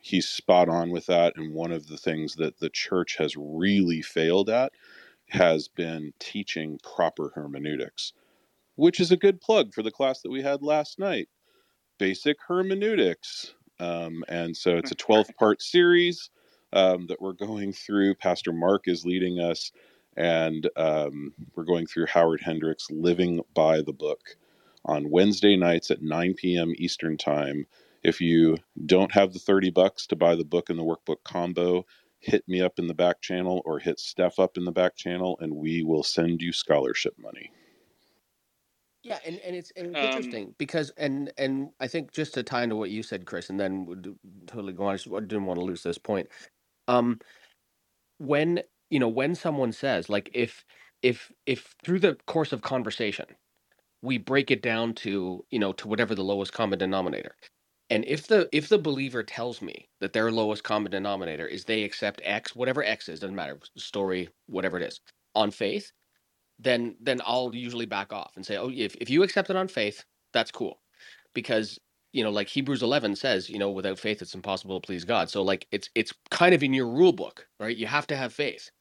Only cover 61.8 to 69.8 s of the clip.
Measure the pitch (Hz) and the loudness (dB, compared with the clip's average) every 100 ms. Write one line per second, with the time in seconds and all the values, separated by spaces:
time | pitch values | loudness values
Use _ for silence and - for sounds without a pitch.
61.8 | 104 - 104 - 87 104 - 120 127 131 | -2 -4 -6 -4 -4 -4 -6 -4 -2 -2
62.8 | 104 110 - 80 98 95 73 73 - - | -2 -4 -8 -10 -8 -8 -8 -12 -18 -16
63.8 | - 104 98 92 85 _ - 95 95 90 | -10 -4 -2 -4 -6 _ -10 -4 -4 -4
64.8 | 78 - _ _ _ - - - 104 202 | -6 -8 _ _ _ 0 0 0 -4 -4
65.8 | - _ _ _ _ _ _ _ 123 120 | -8 _ _ _ _ _ _ _ 0 0
66.8 | 120 - 120 127 95 123 127 120 120 120 | 0 -4 -4 -2 0 -2 -2 -6 -8 -8
67.8 | 113 101 98 101 - - 95 98 123 127 | -6 -6 -6 -10 -12 -14 -8 -6 -4 -4
68.8 | 104 - 117 143 190 202 190 185 190 - | -6 -6 0 2 4 2 -2 -2 -2 -2